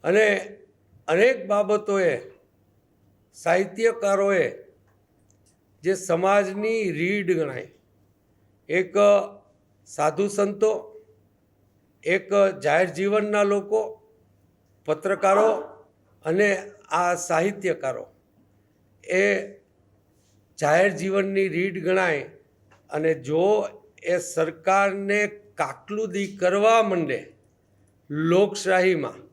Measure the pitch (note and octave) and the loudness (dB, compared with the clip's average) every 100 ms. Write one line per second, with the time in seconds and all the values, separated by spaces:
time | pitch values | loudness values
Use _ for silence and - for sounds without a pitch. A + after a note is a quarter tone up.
0 | D3+ G3 G#3+ G3 F#3+ - - _ _ _ | 2 2 4 0 -4 -18 -20 _ _ _
1 | - E3+ A#3 B3 F#3+ G3+ G3+ G#3 G#3 G3 | -2 2 2 2 -2 -2 2 -2 0 0
2 | F3 B2+ - - _ _ _ _ _ _ | 0 -2 -8 -20 _ _ _ _ _ _
3 | _ _ _ - E3+ F3+ G3 G3 A3+ A3+ | _ _ _ -8 0 0 0 0 -2 0
4 | G3+ G3 G3 G3 B2+ - - _ _ _ | 0 2 2 2 0 -4 -20 _ _ _
5 | _ _ _ _ _ _ _ _ E3 F#3 | _ _ _ _ _ _ _ _ -4 -4
6 | F#3 E3+ F#3+ G3+ F#3+ G3 G#3+ A3+ G3 D3+ | -2 0 4 2 2 -4 -4 -2 -4 -4
7 | F3 G#3 F3+ E3 D3 B2+ - _ _ _ | -2 -2 -2 -2 -2 -8 -14 _ _ _
8 | _ _ _ _ _ _ - E3+ F#3 G3+ | _ _ _ _ _ _ -4 -2 0 4
9 | G3+ G3+ - - _ _ _ _ _ - | 6 6 2 -12 _ _ _ _ _ -2
10 | D#3 D3+ G3+ G3+ G3+ G3+ G#3+ G#3+ - - | 0 0 -2 0 -2 0 0 0 -8 -20
11 | _ _ _ _ _ _ _ _ _ _ | _ _ _ _ _ _ _ _ _ _
12 | D#3+ F#3+ F#3+ G3+ G3 D3 C#3+ D#3 F#3 D3+ | -2 -2 0 2 2 2 0 2 2 -2
13 | G3 G#3+ G#3 G#3 G3+ G3+ G3+ A3 A3 - | 0 0 0 0 0 0 0 -4 -4 -12
14 | _ _ _ _ _ _ _ _ - D#3 | _ _ _ _ _ _ _ _ -6 -4
15 | F#3+ G3 F#3+ G3+ A3 A3 - - _ _ | -2 0 2 4 4 0 -6 -20 _ _
16 | _ _ D#3 F3+ G#3 F#3+ G3+ - - D#3+ | _ _ -4 2 2 0 -6 -20 -4 -2
17 | F3 F3 - D#3+ F#3+ G3+ F#3 D#3 C3+ A#2+ | 0 -2 -2 0 0 -2 -6 -4 -6 -8
18 | - _ _ _ _ _ _ _ _ _ | -14 _ _ _ _ _ _ _ _ _
19 | - F3+ G3+ G3 G3+ - _ _ _ _ | -4 0 2 0 -6 -16 _ _ _ _
20 | _ _ _ _ _ - D3 D#3+ G3+ E3+ | _ _ _ _ _ -4 2 4 2 0
21 | F#3+ G3 G3 G3 G3 D#3+ G3 F#3 D#3+ F#3 | -2 -2 0 -2 -2 -2 -4 -4 -2 0
22 | F3+ D3 - - _ _ _ _ _ D3+ | 0 -2 -6 -18 _ _ _ _ _ -2
23 | D#3+ D3+ B2+ D#3 F#3+ G#3+ G3+ - _ _ | 0 -2 -2 0 2 2 -2 -12 _ _
24 | - F3 E3+ - D#3+ E3 - G3 G3+ G3 | -4 -4 -2 -2 -4 -2 2 2 2 -2
25 | G3 G#3 G#3 - - - C#3+ C3+ - G#3 | -2 -2 -2 -6 -20 -6 -6 -6 -10 -6
26 | A3 F#3+ G3 - F3+ G3 G#3+ A3+ G#3 F3+ | -4 -4 -6 -2 0 2 4 4 2 0
27 | D3+ A#2+ - _ _ _ _ _ _ _ | -2 -6 -8 _ _ _ _ _ _ _
28 | _ D3 D#3+ F3+ G3+ G3+ F#3 F#3 F#3 E3+ | _ -4 2 4 2 0 0 2 2 0
29 | B2+ - - | -4 -10 -20